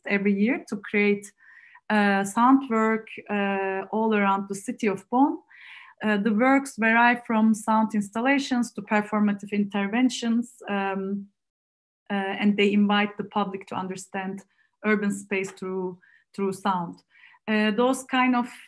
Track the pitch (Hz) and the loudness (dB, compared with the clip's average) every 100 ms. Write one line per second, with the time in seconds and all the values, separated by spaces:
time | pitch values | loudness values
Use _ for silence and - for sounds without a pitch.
0 | - 202 196 196 214 330 - 208 - 208 | -4 0 0 2 2 0 -6 -10 -4 0
1 | 208 202 208 - - - - - - 214 | 2 0 -4 -20 -20 -20 -20 -16 -2 0
2 | 202 196 196 233 247 269 269 220 220 220 | 2 2 0 2 6 6 4 0 2 0
3 | - - - 208 196 196 190 190 190 220 | -4 -16 -6 -2 -2 -2 -2 -4 -4 -2
4 | 226 208 202 196 196 196 - - 214 196 | 0 2 2 2 -2 -8 -10 -4 -2 -2
5 | - 240 294 339 - - - - - - | -2 2 2 2 -10 -20 -20 -20 -20 -6
6 | 214 208 214 208 254 269 269 - 226 226 | 0 0 2 2 4 4 0 -2 2 4
7 | 240 240 - 220 220 220 - 220 220 214 | 4 2 0 2 4 2 2 2 2 -2
8 | 202 226 254 277 277 247 240 - 202 208 | -4 -2 0 0 0 -2 -2 -6 -2 0
9 | 208 214 208 202 208 208 202 208 196 226 | 0 0 0 0 -4 -2 -2 -2 -2 2
10 | 254 - 233 233 233 - - 202 196 196 | 0 0 -2 -2 -2 -10 -6 -4 -2 -4
11 | 190 202 202 _ _ _ _ _ _ _ | -4 -6 -10 _ _ _ _ _ _ _
12 | - 202 190 196 208 202 196 208 202 208 | -8 -4 -4 0 0 4 4 4 4 2
13 | 208 - 196 208 196 190 - - 185 185 | 0 -4 -6 -4 -4 -6 -10 -8 -8 -10
14 | - 196 190 196 - _ _ _ 214 208 | -10 -10 -8 -10 -14 _ _ _ -2 0
15 | 202 202 - 190 190 - 185 190 185 180 | 0 -6 -6 -6 -6 -8 -8 -6 -6 -8
16 | _ _ _ - 196 190 208 185 170 - | _ _ _ -6 -4 -2 -2 -2 -4 -12
17 | _ _ - _ - 214 214 214 247 262 | _ _ -20 _ -4 0 0 2 2 0
18 | - 254 254 247 240 - | -2 0 2 2 -2 -8